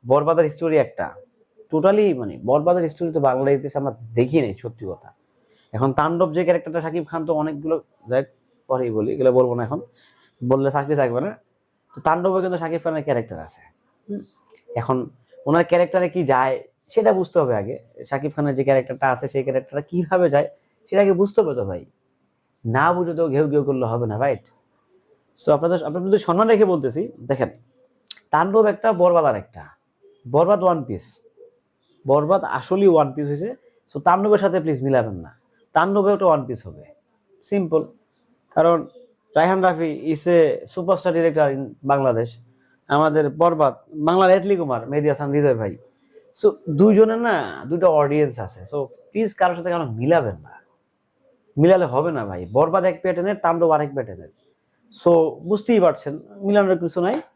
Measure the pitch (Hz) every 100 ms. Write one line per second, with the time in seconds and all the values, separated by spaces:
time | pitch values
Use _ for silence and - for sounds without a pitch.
0 | 120 139 147 165 156 156 165 156 120 -
1 | 80 - _ _ _ _ _ 160 185 208
2 | 208 135 104 67 110 143 165 180 165 151
3 | 170 156 135 127 139 139 139 139 139 113
4 | 113 113 127 156 120 92 120 117 104 -
5 | - _ _ _ _ _ _ 110 120 131
6 | 156 170 180 156 170 170 160 165 160 170
7 | 147 165 156 156 151 147 160 165 _ _
8 | 113 127 139 _ _ _ _ 131 123 107
9 | 107 - 131 127 127 120 117 156 - _
10 | _ _ _ _ 123 135 135 139 139 147
11 | 127 120 180 214 _ _ _ _ _ -
12 | 156 165 185 190 185 175 165 165 165 160
13 | 147 123 113 85 80 - _ _ _ _
14 | - 202 - _ _ - _ 120 117 131
15 | 120 _ _ - 143 165 170 175 180 185
16 | 180 180 139 131 135 131 - _ _ -
17 | 214 190 175 175 135 110 101 117 _ -
18 | - 135 143 147 147 131 135 135 127 127
19 | 135 123 139 135 131 131 131 143 151 175
20 | 165 185 175 139 151 - _ _ _ 190
21 | 202 180 202 202 180 123 98 90 - _
22 | _ _ _ _ _ _ 113 123 160 180
23 | 170 160 160 135 151 147 135 131 120 120
24 | 117 104 139 110 _ _ _ _ _ _
25 | _ _ _ _ - 147 165 175 151 165
26 | 185 202 - 175 226 214 208 170 135 127
27 | 226 - 123 131 127 - _ _ _ _
28 | _ - _ 151 180 220 208 208 226 180
29 | 180 170 151 107 - 82 76 _ _ _
30 | _ _ 123 143 170 202 185 165 120 104
31 | - - _ _ - _ _ _ _ _
32 | 131 139 151 190 175 127 - 190 202 160
33 | 143 131 147 147 202 254 _ _ _ 143
34 | 175 185 208 208 196 180 160 135 135 131
35 | 110 92 78 _ _ _ _ 160 180 202
36 | 196 202 190 151 127 117 95 73 - _
37 | _ _ _ _ - 202 170 160 160 _
38 | _ _ _ _ _ - 165 170 - -
39 | _ _ _ 151 170 190 185 160 165 147
40 | 156 147 175 170 151 - - - 175 180
41 | 180 170 165 151 143 135 135 - 135 139
42 | 135 113 117 - _ _ _ _ _ 143
43 | 156 151 147 147 170 160 143 - _ 156
44 | 151 180 190 190 190 190 151 120 117 147
45 | 147 139 143 143 143 117 104 - - _
46 | _ _ _ - 208 - - 147 208 202
47 | 220 226 233 180 107 71 131 170 180 156
48 | 143 151 143 117 98 - 92 147 135 -
49 | _ 208 220 - 180 175 175 170 143 110
50 | 131 165 117 82 - - _ _ _ _
51 | _ _ _ _ _ - 165 185 160 127
52 | 165 143 101 90 90 117 160 190 180 180
53 | 185 170 185 202 170 165 165 156 147 139
54 | 110 90 78 _ _ _ _ _ _ -
55 | 175 170 160 - 165 208 208 226 175 139
56 | 147 151 - 202 196 202 190 180 170 180
57 | 180 277 -